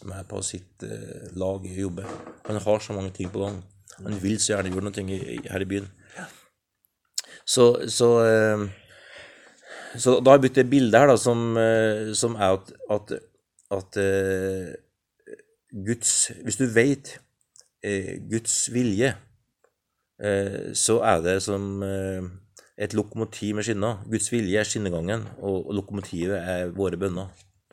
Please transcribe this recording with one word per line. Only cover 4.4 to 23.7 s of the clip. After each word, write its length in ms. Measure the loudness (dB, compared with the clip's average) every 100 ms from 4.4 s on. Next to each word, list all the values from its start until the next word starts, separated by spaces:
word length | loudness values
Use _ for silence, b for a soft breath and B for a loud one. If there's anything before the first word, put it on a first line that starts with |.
| 0
gjerne 180 | 0 -2
gjøre 160 | -4 -4
noe 160 | -6 -6
i, 80 | -6 -8 -10
i, 0 | -8
her 160 | -6
i 60 | -4
byen. 180 | -4 -6 -16 B B -18 B B _ _ _ _ _ _ -14 B B -4
Så, 160 | 6 6 6 0
så, 200 | 2 4 6 6
eh, 400 | 6 4 2 -4 -10 B B B B B B B B B B B -2
så 220 | 4 6
da 140 | 10
har 40 | 8
jeg 60 |
byttet 260 | 8 4 4
bilde 300 | 4 6 6
her 80 | 8
da, 60 | 6
som, 380 | 4 2 2 2
eh, 540 | 4 4 2 0 -2
som 220 | -2 -2 2
er 220 | 2 2
at, 160 | -2 -18 -4
at, 240 | -4 -2 -10 -10 _ _ _ _ -8
at, 200 | -6 -2
eh, 720 | 0 2 0 -2 -2 -4 -8 -14 -20 _ _ _ -20 -20 _ _ _
Guds, 400 | -12 -6 -4 0 0 -2 -4
hvis 160 | -8 -2
du 60 | 2 4
vet, 400 | 4 2 -4 -20 _ _ _ -20 _ _
eh, 400 | -4 -4 -4 -10 -6
Guds 400 | -6 -2 -2 -2 0
vilje, 380 | 0 2 0 0 -10 _ _ _ _ _ _ _ _ _
eh, 500 | -2 0 -2 -6 -6 -2
så 240 | 2 4
er 240 | 4 4
det 140 | 4 0 0
som, 340 | -4 -4 -6
eh, 460 | -6 -4 -4 -6 -8 -12 _ -20 B -8
et 160 | -4
lokomotiv 640 | -2 -4 -4 -8 -6 -4 -4
med 100 |
skinner. 380 | -2